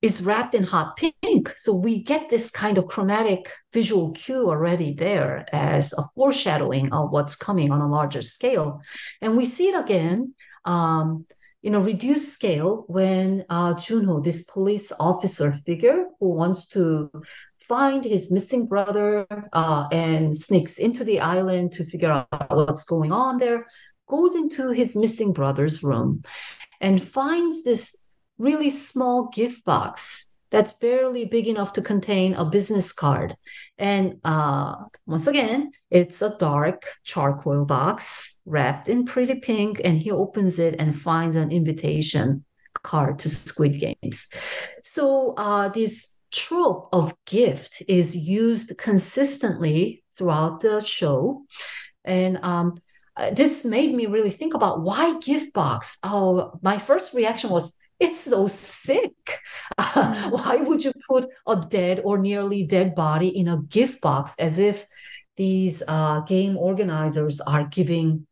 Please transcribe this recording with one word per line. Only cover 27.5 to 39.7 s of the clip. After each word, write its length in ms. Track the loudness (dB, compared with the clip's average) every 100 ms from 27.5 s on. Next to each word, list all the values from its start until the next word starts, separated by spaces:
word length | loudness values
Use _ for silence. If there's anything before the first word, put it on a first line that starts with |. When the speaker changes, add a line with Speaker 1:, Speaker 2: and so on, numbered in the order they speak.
| 0
Speaker 1:
this 400 | 0 0 -2 -12 _ _ _ _
really 320 | 0 2 0
small 600 | -2 -6 -2 2 2 0
gift 340 | -2 -4 -2
box 680 | 0 0 0 -6 -8 -8 -14 _ _
that's 240 | 2 2
barely 500 | 0 0 2 0 -2
big 240 | 0 0 0
enough 240 | -2 -2
to 100 | -4
contain 520 | 0 0 2 2 2
a 100 | 2
business 480 | 2 0 2 -2 -2
card. 460 | 0 2 2 -2 -8 -18 -20 -20 _
And, 420 | 0 2 0 -2 -2
uh, 500 | 0 2 0 -2 -8 -16 -20 -4
once 220 | 0 2
again, 440 | 2 2 0 -4 _ _
it's 320 | 4 4 -2
a 140 | -4 0
dark 480 | 0 2 0 -2 -12 -16 -8
charcoal 600 | -2 0 0 -2 0 0
box 760 | 0 0 -2 -4 -6 -8 -12 -6
wrapped 440 | 0 0 -2 -2
in 160 | -2 0
pretty 300 | 0 0 -2
pink, 440 | -2 0 0